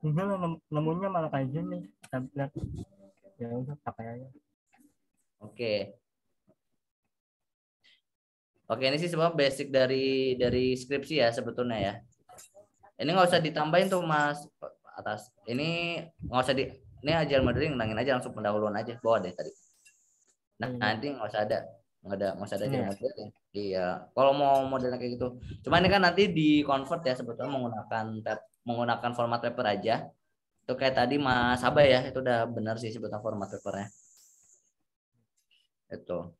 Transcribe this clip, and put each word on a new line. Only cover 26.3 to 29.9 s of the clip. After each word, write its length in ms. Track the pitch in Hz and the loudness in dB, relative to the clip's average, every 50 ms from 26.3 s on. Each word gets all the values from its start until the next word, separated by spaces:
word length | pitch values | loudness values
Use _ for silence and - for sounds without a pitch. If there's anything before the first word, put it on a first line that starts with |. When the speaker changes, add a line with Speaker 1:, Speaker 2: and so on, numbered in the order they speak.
Speaker 2:
di 320 | 175 160 156 151 151 147 | 4 2 4 6 6 4
convert 400 | 143 143 139 135 135 131 170 170 | 4 2 0 0 0 -2 -6 -2
ya 160 | 165 131 127 131 | 0 -2 -2 -2
sebetulnya 320 | 131 117 113 - 120 135 | -4 -10 -8 -6 -6 -4
menggunakan 560 | 143 135 123 120 113 107 104 - 117 113 110 110 110 107 | -4 -2 -4 -4 -6 -8 -8 -6 -4 -4 -4 -4 -8 -8
tab-, 240 | 107 113 107 107 - - _ _ | -4 -4 -6 -6 -6 -16 _ _
menggunakan 500 | _ 117 123 117 120 117 120 117 - 123 120 120 | _ -4 -2 -2 2 0 0 0 0 -4 -2 0
format 240 | 127 117 117 117 | 0 0 0 0
paper 240 | - 120 117 - 123 | -2 -4 -4 0 0
aja. 300 | 107 104 98 98 110 | 0 0 0 2 0